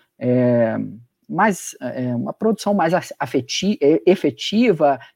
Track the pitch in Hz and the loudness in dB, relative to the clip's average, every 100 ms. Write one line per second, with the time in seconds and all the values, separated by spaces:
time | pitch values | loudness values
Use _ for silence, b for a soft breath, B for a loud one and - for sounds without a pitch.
0 | _ _ 120 123 123 120 113 110 107 104 | _ _ 0 2 2 2 2 -2 -6 -12
1 | 120 _ _ 160 214 185 - - 139 - | -20 _ _ 0 0 0 -8 -12 -10 -6
2 | 127 123 - - 220 208 - 202 165 175 | -4 -4 -6 -2 -2 -2 -2 0 2 0
3 | - - 147 143 123 - 185 214 143 160 | -2 -10 -4 -4 -4 -4 -2 2 2 4
4 | - 190 - - - 208 247 160 147 131 | 4 2 2 -4 -4 0 2 4 2 0
5 | B | B